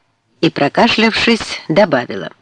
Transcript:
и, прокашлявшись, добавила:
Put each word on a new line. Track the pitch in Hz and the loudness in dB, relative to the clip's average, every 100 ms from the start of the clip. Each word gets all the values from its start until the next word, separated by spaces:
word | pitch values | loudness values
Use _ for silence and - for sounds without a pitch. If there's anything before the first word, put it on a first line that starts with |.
| _ _ _ - | _ _ _ -2
и, | 165 | -2
прокашлявшись, | - 139 - 226 - 220 - - 226 - - - | 0 -2 2 2 2 0 2 0 0 -2 -12 -2
добавила: | 160 202 131 - 101 80 - | 2 2 0 -4 -8 -10 -14